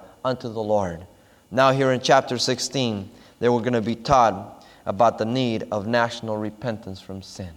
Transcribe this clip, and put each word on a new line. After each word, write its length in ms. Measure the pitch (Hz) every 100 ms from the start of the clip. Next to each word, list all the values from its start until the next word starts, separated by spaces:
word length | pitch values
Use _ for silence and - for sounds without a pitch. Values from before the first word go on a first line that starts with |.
| - - 131
unto 260 | 127 123
the 100 | 110
Lord. 440 | 107 104 92 82 87 _ _ _ -
Now 200 | 127 135
here 220 | 135 135
in 80 | 127
chapter 360 | - 139 127 120
sixteen, 720 | - 123 - 139 120 101 95 - - -
they 100 | 120
were 140 | 120
gonna 180 | 117 120
be 140 | 107
taught 680 | 117 - 135 113 95 104 - - -
about 320 | - 101 117 -
the 80 |
need 420 | 110 127 123 110 -
of 160 | 104 104
national 500 | 120 117 - 113 107
repentance 640 | 107 107 123 107 95 95
from 220 | - 95
sin. 300 | - - 90